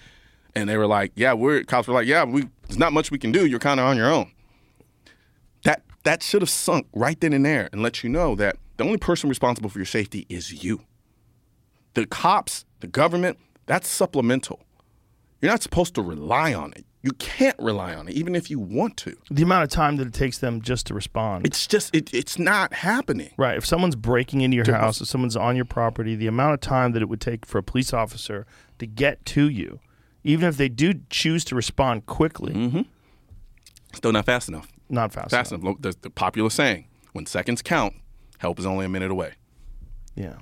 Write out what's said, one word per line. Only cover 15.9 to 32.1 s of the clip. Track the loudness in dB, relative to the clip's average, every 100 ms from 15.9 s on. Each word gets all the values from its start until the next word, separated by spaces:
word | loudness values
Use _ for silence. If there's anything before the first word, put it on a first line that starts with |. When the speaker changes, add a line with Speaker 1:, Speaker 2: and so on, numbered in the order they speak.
| 0
Speaker 1:
to |
rely | -4 -4 -2 0 2
on | -2 -6 -14
it. | -20 _
You | -6
can't | -4 -6 2 2 2
rely | -2 -2 -4
on | -10 -6
it, |
even | -4 -2 -2
if | -2
you | -6
want | -4 -2 -2 -2
to. | -12 -12 -4
Speaker 2:
The | 2
amount | 4 4
of | 2
time | 2 2 0
that | -2
it |
takes | -2 -2 -2
them | -4 -4
just | -2 -4 -4
to |
respond. | -6 -6 -4 -2 -2 -2
Speaker 1:
It's | -2 0
just, | 0 2
it, | -2 0
it's | -4 -4 -2
not | 2 2 2
happening. | -2 0 0 0 -4 -4 -2
Speaker 2:
Right. | 0 0
If | 0
someone's | 2 2 2
breaking | 2 2 2 2
into | 4 4
your | 4
Speaker 1:
Dude. | 4
Speaker 2:
house, | 2 0
if | -4
someone's | -2 0 0
on | 0 0
your | -2
property, | 0 -2 -2 -4 -2
the | -2
amount | 2 2
of | 0
time | 0 2 2
that | 2
it | -2
would | -2
take | -4 -6 -4
for | -4
a |
police | -2 -2 0
officer | -2 -4 -6 -10 -10 -12 -20 _ -14
to | -10
get | 0 0 0 -2
to | 2 2
you, | 2 -6 -10 _ _ _ _
even | 0 2 2
if | 2
they | 0
do | 2 0 0 -4
choose | -2 0 0 -2
to | -4
respond | -2 0 0 0
quickly. | -4